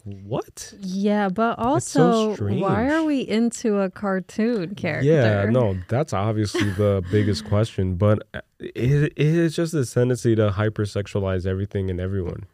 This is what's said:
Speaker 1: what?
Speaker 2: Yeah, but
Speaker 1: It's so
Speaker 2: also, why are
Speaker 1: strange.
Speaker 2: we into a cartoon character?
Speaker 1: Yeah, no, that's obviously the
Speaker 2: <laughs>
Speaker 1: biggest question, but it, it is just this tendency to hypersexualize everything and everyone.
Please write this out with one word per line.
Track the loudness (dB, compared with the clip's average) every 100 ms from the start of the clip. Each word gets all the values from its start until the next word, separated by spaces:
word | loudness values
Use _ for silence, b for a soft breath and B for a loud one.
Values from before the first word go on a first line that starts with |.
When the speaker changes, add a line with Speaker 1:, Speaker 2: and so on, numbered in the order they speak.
Speaker 1:
what? | -12 -16 -8 -8 -8 -14 -18 -12
Speaker 2:
Yeah, | -8 -4 0 0 0
but | 0 -2 -2
Speaker 1:
It's | 0 -2 0
so | 2 4 4 0
Speaker 2:
also, | -2 -2
why | 0 0 0 2
are |
Speaker 1:
strange. | 0 0
Speaker 2:
we | 0
into | 0 0 0 0 -2 0
a | -2
cartoon | -4 -2 -2 -4 -2 0 0 -4
character? | -4 -4 0 2
Speaker 1:
Yeah, | 4 4 2 2
no, | 2 2 -2 -2
that's | -2 -2
obviously | -2 0 0 0 0 0
the | 2 2 2 2
Speaker 2:
<laughs> |
Speaker 1:
biggest | 2 2 0
question, | 0 0 0 0 -2 2
but | 2 2 -2 -14 -16 _
it, | -12 -2 2 2 2
it | 2
is | 2 4 2
just | 0 -2
this | -2 -2
tendency | 0 2 2 2 4
to | 2
hypersexualize | 2 -2 -2 -4 -4 -4 -2 0 0
everything | -2 -2 -2 -2 -2
and | -2
everyone. | -2 -4 -4 -8 -14